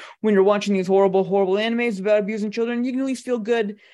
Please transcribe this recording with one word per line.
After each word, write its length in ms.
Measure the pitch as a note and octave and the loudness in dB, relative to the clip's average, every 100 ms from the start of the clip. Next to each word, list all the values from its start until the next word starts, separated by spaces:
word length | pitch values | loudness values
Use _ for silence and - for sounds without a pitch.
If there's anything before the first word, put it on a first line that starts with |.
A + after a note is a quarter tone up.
| - - | -18 -6
when 120 | G#3+ | 2
you're 120 | G3+ | 4
watching 280 | F#3+ G#3 G3+ | 4 2 0
these 140 | G3 F#3 | -2 2
horror 180 | G3 G3 | 2 4
horrible, 160 | F#3 | 2
horrible 300 | F3 G3 G3 | 0 0 0
animes 460 | G3 A3 A#3 A#3+ G3 | 0 0 -2 -2 -2
about 180 | F#3+ G#3 | 0 0
abusing 320 | G3+ A3 G#3 | 0 -4 -4
children, 340 | G#3 A#3 A#3+ | -4 -4 -2
you 80 | B3 | -4
can 80 | B3+ | -4
at 60 | C4+ | -4
least 180 | B3 | -4
feel 140 | - A#3+ | -4 -4
good 380 | G#3 A#3 G#3 G#3 _ | -2 -2 -2 -8 _